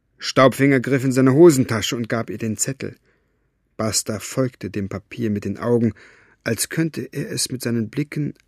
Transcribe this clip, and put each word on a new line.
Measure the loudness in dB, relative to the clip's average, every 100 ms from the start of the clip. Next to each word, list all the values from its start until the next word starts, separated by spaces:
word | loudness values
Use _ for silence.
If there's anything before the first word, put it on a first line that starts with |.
| _ -14
Staubfinger | -4 4 4 4 2 2
griff | 2 0
in | 0
seine | 4 4
Hosentasche | 8 8 8 2 0 -2 -4
und | -4
gab | -4 -6
ihr | -6
den | -6 -4
Zettel. | -6 -6 -10 -12 _ _ _ _ _ _ _ -6
Buster | -4 -2 -4 -8
folgte | -6 -4 -4 -4 -10
dem | -6 -6
Papier | -8 -12 -6 -4
mit | -2
den | -4 -4
Augen, | 0 2 2 -2 -14 _ _ _
als | -6 -4 -4
könnte | -2 -4 -4 -10
er | -8 -8
es | -6 -6
mit | -4
seinen | -4 -2 -4
Blicken | -6 -6 -6 -6 -8